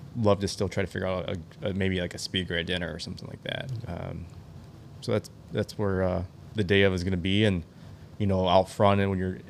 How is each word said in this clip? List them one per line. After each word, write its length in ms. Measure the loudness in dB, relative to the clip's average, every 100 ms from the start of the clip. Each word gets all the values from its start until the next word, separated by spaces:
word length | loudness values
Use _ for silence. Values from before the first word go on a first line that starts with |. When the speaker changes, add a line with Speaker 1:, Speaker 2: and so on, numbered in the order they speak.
| -10 2
Speaker 1:
love 240 | 4 4
to 80 | 2
still 200 | -2 -2
try 140 | -2
to 40 | -4
figure 180 | -2 -2
out 220 | -2 -4
a, 400 | -6 -8 -8 -4
a, 60 |
maybe, 260 | 0 0 0
like, 140 | -2
a 40 | -4
speaker 380 | -4 -4 -2 -2
at 100 | -2
dinner 260 | -2 -4
or 60 | -6
something 300 | -10 -10 -12
like 140 | -10
that. 260 | -8 -6 -6 -8
Speaker 2:
Okay. 80 | -8
Speaker 1:
Um, 340 | -8 -8 -8 -12 -16 -18 -18 -18 -20 -20 -10
so 120 | -2
that's, 180 | -2 -2 -10 -6
that's 260 | -4 -4 -2
where, 240 | 0 2
uh, 220 | 2 0 -4 -10 -8
the 100 | -2
day 180 | 2 6
of 100 | 6
is 120 | 4
gonna 120 | 0 0
be. 280 | 2 4
And, 180 | 4 2 -2 -14 -20 -20 -14 -4
you 80 | 0
know, 220 | 2 6
out 200 | 6 6
front, 320 | 6 6 6
and 100 | 4
when 80 | 2
you're, 180 | -2 -4